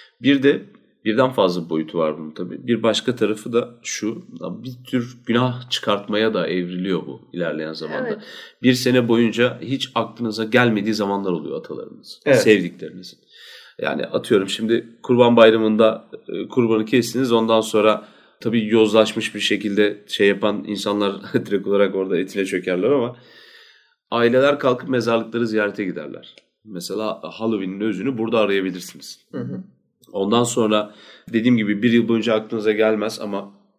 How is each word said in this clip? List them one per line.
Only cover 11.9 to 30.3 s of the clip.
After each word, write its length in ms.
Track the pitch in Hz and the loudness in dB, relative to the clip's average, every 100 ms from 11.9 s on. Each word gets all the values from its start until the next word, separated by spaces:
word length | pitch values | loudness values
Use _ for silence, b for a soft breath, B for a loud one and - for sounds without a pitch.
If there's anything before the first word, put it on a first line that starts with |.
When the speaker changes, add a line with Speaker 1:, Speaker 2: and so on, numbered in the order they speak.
| - - - - | -18 -20 -4 2
Speaker 3:
Evet. 160 | 123 | 4
Speaker 1:
sevdiklerinizin. 760 | 110 101 87 - 78 92 - - _ B B B B B | 6 6 4 -8 -16 -16 -20 -20 _ B B B B B
Yani 280 | 73 69 - | -4 -4 -4
atıyorum 420 | - - 101 95 | -4 2 2 2
şimdi 380 | - 110 117 - - | -4 -2 -2 -2 -8
Kurban 340 | - 120 120 117 | 0 4 6 8
Bayramı'nda, 720 | 113 113 110 107 110 110 - - - | 8 8 4 4 2 2 -8 -18 -10
e, 200 | 95 95 | -8 -4
kurbanı 360 | 131 113 110 | 0 2 2
kestiniz, 480 | 110 127 120 123 131 | 2 0 0 -2 0
ondan 280 | 117 113 113 | 2 4 2
sonra 480 | 110 107 107 104 B B B B | 2 2 4 2 B B B B
tabii 260 | 117 113 104 | -4 -2 2
yozlaşmış 680 | 113 107 110 107 113 - | 4 4 4 2 0 -6
bir 60 | 104 | -4
şekilde 640 | - 101 104 101 104 - - | -2 -2 0 2 0 0 -8
şey 200 | - 101 | 2 2
yapan 360 | 95 104 101 - | 2 0 -2 -6
insanlar 480 | 101 104 104 101 95 - | -6 -2 -2 -2 -4 -4
<laughs> 140 | 123 - | -4 0
direkt 200 | 101 98 | -2 2
olarak 280 | 101 98 | 2 2
orada 240 | 95 95 87 | 0 -2 -2
etine 260 | 95 101 | -2 -4
çökerler 460 | 95 92 90 90 107 | -2 -2 -2 0 2
ama 260 | 139 120 123 B B B B B B B B - | 0 -2 -8 B B B B B B B B -6
aileler 480 | 117 120 127 143 143 | 0 4 4 4 2
kalkıp 300 | 139 123 131 | 0 0 0
mezarlıkları 580 | 127 113 113 113 117 117 | -2 2 0 0 -4 -2
ziyarete 380 | 107 104 98 | 0 -2 -2
giderler. 500 | 95 82 71 - - - _ _ | -6 -6 -10 -14 -18 -20 _ _
Mesela 560 | 110 90 90 98 110 - | -16 -12 -8 -6 -6 -8
Halloween'in 580 | - - 113 107 95 98 | -12 -6 -2 -2 -4 -4
özünü 380 | 110 92 120 120 | -4 -2 -4 -4
burada 200 | 113 113 | 0 0
arayabilirsiniz. 840 | 101 98 95 90 - - - - _ | 2 0 -2 -6 -12 -18 -20 -20 _
Speaker 3:
Hı 60 | 135 | -10
hı. 260 | 123 185 - _ _ _ _ | -8 -10 -14 _ _ _ _
Speaker 1:
Ondan 320 | 98 98 | -4 0